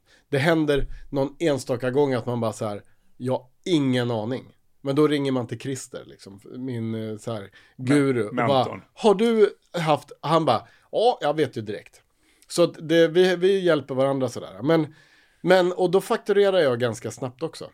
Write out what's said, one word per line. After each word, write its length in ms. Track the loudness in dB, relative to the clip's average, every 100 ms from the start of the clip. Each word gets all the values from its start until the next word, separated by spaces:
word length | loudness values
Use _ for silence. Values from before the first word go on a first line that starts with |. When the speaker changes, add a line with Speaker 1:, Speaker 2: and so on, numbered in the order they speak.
| _ _ _
Speaker 1:
Det 80 | -2
händer 500 | 2 2 2 0 -2 -6 -8
någon 240 | -4 -4 -2
enstaka 500 | -2 -2 -2 -4 -2
gång 220 | 0 0
att 120 | -2 -4
man 140 | -4
bara 140 | -4
så 120 | -4 -8
här, 160 | -8 -14 _ _ -10
"Jag 160 | -6
har 120 | -6 -8 _ -2
ingen 460 | 0 2 0 -2
aning." 320 | -4 -6 -8 -10 _ _ _
Men 140 | -4 2
då 120 | 2
ringer 240 | 2 -2
man 160 | -2 -4
till 120 | -8
Christer, 440 | -8 -10 -12 -16 -18
liksom, 340 | -20 -20 -20 -18 -12
min, 520 | -8 -6 -6 -6 -8
eh, 60 | -10
så 160 | -10
här, 60 | -10 -12 -20 _ -8
Speaker 2:
Men-, 100 | 0
Speaker 1:
guru. 420 | 2 2 0 -2
Och 80 | -2
bara, 120 | 2
Speaker 2:
mentorn. 340 | 2 0 -4 -16
Speaker 1:
"Har 220 | 0 2 4
du 340 | 4 4 2 2 _ -4
haft", 320 | 0 0 -2 -10
han 240 | 0 2 2
bara, 220 | 0 -2 _ _
"Ja, 260 | 0 0 2
jag 120 | -2 0
vet 220 | -2 -4
ju 40 |
direkt." 400 | -8 -10 -14 -20 _ _ _ _ _
Så 160 | 0
att 120 | 0 0 0
det, 180 | 4 6
vi, 280 | 6 4 4
vi 240 | 2 2
hjälper 360 | 2 0 0 0
varandra 340 | 0 0 -2
sådär. 320 | -6 -12 -6
Men, 320 | 0 2 0 -6 _ _ _ _
men, 300 | 2 4 4
och 200 | 0 0
då 100 | 0
fakturerar 580 | 0 -4 0 2 4 4
jag 200 | 2 0
ganska 320 | -2 -4 -10
snabbt 320 | -10 -10 -8
också. 260 | -12 -12 -18